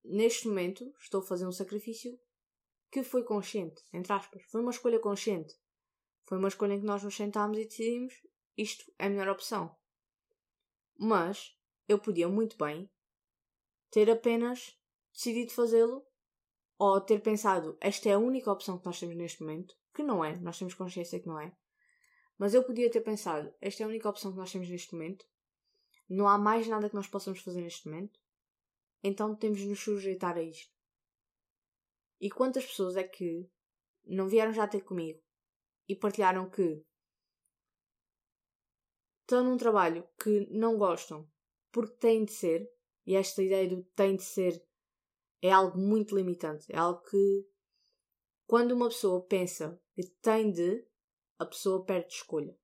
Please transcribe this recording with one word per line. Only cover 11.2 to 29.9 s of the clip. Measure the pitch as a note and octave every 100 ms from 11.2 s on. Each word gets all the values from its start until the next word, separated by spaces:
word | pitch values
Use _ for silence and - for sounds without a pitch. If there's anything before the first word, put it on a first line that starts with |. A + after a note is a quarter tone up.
| E3+ G3 - _ _ _ -
eu | G#3
podia | G#3+ E3+ E3+
muito | G3+ A3 -
bem | D3+ D3+ G3 _ _ _ _ _ _ _ _ _ _
ter | G#3+ G#3+
apenas | A3+ A#3+ A#3 A#3+ B3 - _ _ _ _
decidido | - A#3+ A3+ A#3+
fazê-lo | - A#3 A3+ A#3 C4 - _ _ _ _ _ _ _
ou | G3+ G3
ter | G3 G#3
pensado, | G#3+ G#3+ G#3+ F#3 D#3 -
esta | G3 G3+ A3
é |
a | G3+
única | A#3+ C4 G#3+
opção | G3+ - F3+
que | F3+
nós | F3
temos | F3 E3+
neste | E3+ -
momento, | D#3 D#3 F3+ _ _
que | -
não | D4 G3
é, | D#3 F3
nós | F3 E3+
temos | F#3
consciência | - F#3 F3+ E3+ F3+
que | F3
não | D#3
é, | D#3 _ _ _ _ _ _ _ _ _
mas | G3+
eu | A#3+
podia | B3+ A#3 A#3
ter | A#3
pensado, | A3 G#3+ F#3 D3+ D3+ _
esta | G3+ -
é | G#3+
a |
única | A3 G#3
opção | G3+ G3
que | F#3
nós | F3+
temos | F#3+ F3+
neste | F3 -
momento, | E3 D#3+ F#3+ _ _ _ _ _ _ _ _ _
não | F#3 G3+
há | G#3
mais | G#3 A3+ A3+
nada | G#3+ G#3
que | G#3
nós | G3
possamos | G3+ G3 F#3
fazer | - F3+
neste | E3+ E3+ D#3
momento, | D#3 G#3 _ _ _ _ _ _ _ _ _
então | G3 G3 G#3+ G#3+
temos | A3 G3+
de | G3+
nos | G3+
sujeitar | -